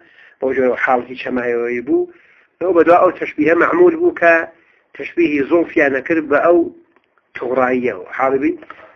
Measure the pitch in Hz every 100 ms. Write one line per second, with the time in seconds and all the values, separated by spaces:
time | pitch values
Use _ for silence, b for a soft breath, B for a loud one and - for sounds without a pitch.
0 | b b b b 131 131 127 110 - 127
1 | 120 127 131 127 120 117 120 123 247 339
2 | 359 b b b b - 175 170 156 175
3 | 180 - 156 - 151 170 160 175 175 160
4 | 175 - 170 165 165 - _ _ _ -
5 | 139 170 160 147 127 170 156 165 143 135
6 | 127 160 147 139 156 175 - - _ _
7 | _ _ _ - 123 127 127 127 120 92
8 | - - 135 135 156 180 - B B